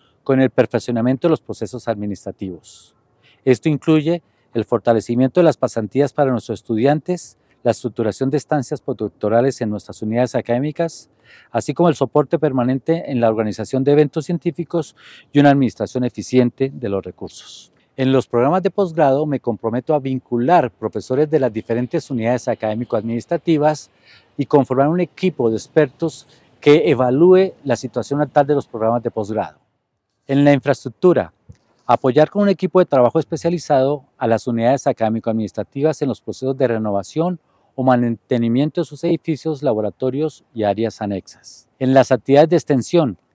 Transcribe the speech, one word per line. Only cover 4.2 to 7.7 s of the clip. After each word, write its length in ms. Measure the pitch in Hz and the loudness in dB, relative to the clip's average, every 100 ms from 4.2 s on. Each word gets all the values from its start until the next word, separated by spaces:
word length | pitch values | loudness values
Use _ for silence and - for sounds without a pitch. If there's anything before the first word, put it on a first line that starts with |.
| - _ _ | -8 _ _
el 100 | 117 | -6
fortalecimiento 760 | 107 113 - 113 - 120 131 180 | -2 0 2 0 0 0 2 4
de 40 | |
las 140 | 170 131 | 2 2
pasantías 560 | 123 - 107 127 143 | -2 -4 -4 -2 -2
para 160 | - 139 | 0 0
nuestros 300 | 120 - 104 | 0 -4 -10
estudiantes, 760 | - 110 131 151 - 180 - - _ _ | -4 0 2 0 -4 -8 -10 -20 _ _
la 80 | 120 | -2